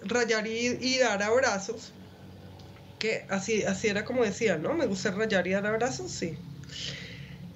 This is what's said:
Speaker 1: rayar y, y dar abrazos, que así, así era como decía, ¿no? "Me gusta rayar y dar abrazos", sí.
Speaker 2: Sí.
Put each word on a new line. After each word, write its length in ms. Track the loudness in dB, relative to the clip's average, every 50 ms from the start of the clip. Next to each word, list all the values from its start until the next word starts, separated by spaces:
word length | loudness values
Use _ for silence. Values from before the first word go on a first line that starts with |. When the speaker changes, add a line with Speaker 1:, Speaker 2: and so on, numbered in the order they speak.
| -4
Speaker 1:
rayar 400 | 0 2 2 4 4 2 2 0 -2
y, 300 | -2 0 0 0 0 0
y 160 | 0 2 4 4
dar 260 | 4 4 4 2 4
abrazos, 680 | 4 4 6 6 4 2 2 -2 -4 -8 -8 -10 -14 -16 -18 -18 -20 -20 -20 -20 -18 -18 -18 -18 -18 -18 -18 -18 -18 -18 -18 -20 -14 -8 -4
que 260 | -2 -2 -2 -2 -2 -2
así, 340 | -2 -2 0 0 0 2 2
así 240 | 2 2 2 2 2
era 180 | 2 2 0
como 180 | 0 2 2 2
decía, 340 | 2 2 2 2 2 4 2
¿no? 160 | 2 0 0
"Me 100 | 2 2
gusta 240 | 2 0 0 0 0
rayar 360 | 0 0 2 2 4 2 4 4
y 40 |
dar 140 | 2 2 2
abrazos", 460 | 2 2 2 2 0 -2 -2 -6 -8
sí. 260 | -6 -4 -4 -4 -6 -6 -10 -12 -14 -14 -14 -12
Speaker 2:
Sí. 260 | -10 -8 -8 -8 -8 -8 -10 -12 -12 -14 -14 -14 -14 -14 -14 -12 -2